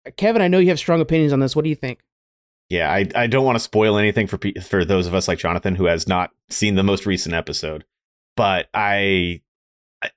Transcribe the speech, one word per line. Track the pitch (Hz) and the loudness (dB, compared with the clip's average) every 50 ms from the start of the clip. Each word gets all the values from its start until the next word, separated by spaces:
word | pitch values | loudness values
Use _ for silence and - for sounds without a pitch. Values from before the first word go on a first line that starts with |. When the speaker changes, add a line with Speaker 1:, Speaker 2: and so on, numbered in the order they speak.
| - - - | -20 -16 -6
Speaker 1:
Kevin, | - 196 220 226 226 | -2 0 2 2 4
I | 190 | 4
know | 180 180 190 | 4 4 4
you | 180 185 | 4 4
have | 170 - | 2 0
strong | - - 165 165 | 0 0 2 2
opinions | 156 160 165 160 156 147 143 | 2 2 2 2 2 2 2
on | 135 | 2
this. | 135 127 139 | 2 0 0
What | 151 151 | 0 0
do | 160 | 0
you | 151 | -2
think? | - 139 127 117 - _ _ _ _ _ _ _ _ _ _ _ _ _ - | -4 -6 -10 -10 -10 _ _ _ _ _ _ _ _ _ _ _ _ _ -4
Speaker 2:
Yeah, | 90 87 80 73 | -2 0 0 2
I, | 87 98 98 92 - | 2 0 0 0 0
I | 113 120 | -2 0
don't | 117 123 135 135 | 0 2 2 2
wanna | 131 120 113 | 2 0 -2
spoil | - - - 107 110 110 104 | -2 -2 0 2 2 4 4
anything | 104 104 107 - 117 104 | 2 2 2 2 0 -2
for | - 101 | -2 -4
pe-, | - - 98 - - | -6 -6 -6 -6 -8
for | 92 - - 95 85 | -6 -2 0 0 2
those | 80 98 92 90 | 2 2 0 0
of | 87 87 | 0 -2
us | 92 - | -2 0
like | - 85 - | -2 -2 -2
Jonathan | - 85 87 85 - 98 90 | -2 -4 -4 -2 -2 -4 -2
who | 95 92 | 0 0
has | 87 85 80 - | 0 0 0 -2
not | 92 92 90 90 - _ _ _ - | -2 -2 -2 -2 -4 _ _ _ -12
seen | - - 110 104 98 | -6 -2 -2 0 2
the | 95 98 | 2 2
most | 101 98 95 - | 2 0 0 -2
recent | 104 92 90 - 82 85 | -2 -4 -4 -4 -4 -6
episode, | 82 - - 76 - - 78 78 76 - _ _ _ _ _ _ _ _ _ - | -6 -6 -6 -8 -8 -8 -8 -10 -12 -14 _ _ _ _ _ _ _ _ _ -4
but | - 110 98 95 87 - _ - | -2 0 0 0 -2 -4 _ -4
I, | 107 104 101 101 101 98 98 98 92 87 87 85 80 _ _ _ _ _ _ _ _ _ _ _ - | -2 -2 0 0 0 0 0 0 0 0 -2 -6 -10 _ _ _ _ _ _ _ _ _ _ _ -14
I, | 117 - _ | -14 -12 _